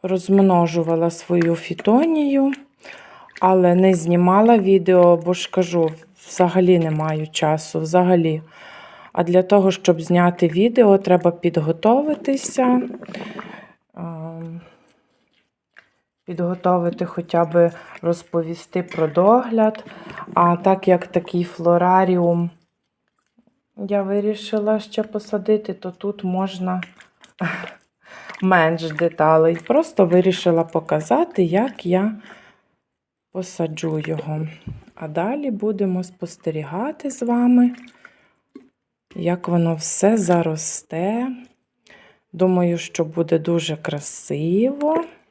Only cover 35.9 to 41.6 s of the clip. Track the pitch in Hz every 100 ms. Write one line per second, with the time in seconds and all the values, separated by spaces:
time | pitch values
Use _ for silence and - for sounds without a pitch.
35.9 | 180 180 _ 170 - - 156 147 170 262
36.9 | 302 285 262 233 240 247 247 247 247 -
37.9 | _ - _ _ _ _ - _ _ _
38.9 | _ _ 180 170 180 180 175 165 160 -
39.9 | - 196 226 175 175 165 156 - - -
40.9 | 160 185 226 254 247 247 _